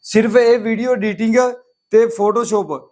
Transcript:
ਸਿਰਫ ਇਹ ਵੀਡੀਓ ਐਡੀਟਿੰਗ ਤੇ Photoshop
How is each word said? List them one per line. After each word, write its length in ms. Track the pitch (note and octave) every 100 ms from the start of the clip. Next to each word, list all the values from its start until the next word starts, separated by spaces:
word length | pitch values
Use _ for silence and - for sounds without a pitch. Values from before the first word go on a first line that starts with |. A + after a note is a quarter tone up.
ਸਿਰਫ 320 | - G#3+ A3+ A3+
ਇਹ 220 | A#3 A#3+
ਵੀਡੀਓ 320 | A3 A3 B3
ਐਡੀਟਿੰਗ 440 | B3 G#3+ F#3+ A3+ A3+ B3 B3 _ _ _
ਤੇ 120 | G#3+ A3+ A3+
Photoshop 640 | G3+ G#3+ A#3+ G#3+ E3+ C#3 _